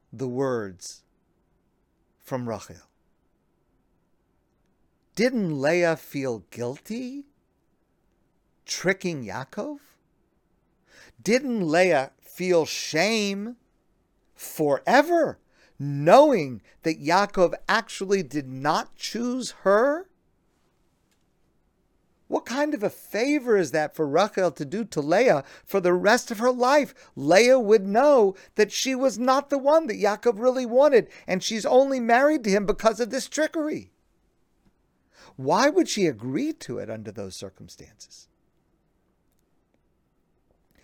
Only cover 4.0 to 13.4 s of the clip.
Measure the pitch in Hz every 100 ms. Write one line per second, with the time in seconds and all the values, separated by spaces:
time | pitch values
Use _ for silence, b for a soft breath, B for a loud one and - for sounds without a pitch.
4 | _ _ _ _ _ _ _ _ _ _
5 | _ - 247 247 180 143 139 175 170 156
6 | - 143 131 110 - - 120 143 - 226
7 | 254 277 277 _ _ _ _ _ _ _
8 | _ _ _ _ _ _ - - 180 190
9 | 180 151 107 107 135 - 285 285 _ _
10 | _ _ _ _ _ _ _ _ b b
11 | b _ - 247 277 226 170 165 185 147
12 | 135 _ - - 185 170 147 - - 156
13 | 196 226 202 196